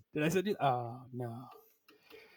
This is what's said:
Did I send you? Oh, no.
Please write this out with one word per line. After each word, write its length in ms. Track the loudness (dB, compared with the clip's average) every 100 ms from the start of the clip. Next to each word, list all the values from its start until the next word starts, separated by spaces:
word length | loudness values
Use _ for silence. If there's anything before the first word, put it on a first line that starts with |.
| -6 0
Did 80 |
I 60 | 2
send 180 | 2 2
you? 80 | 2
Oh, 420 | 4 2 -2 -8 -10
no. 300 | -8 -6 -8 -12 -18 -20 _ -20 -20 -20 -20 -20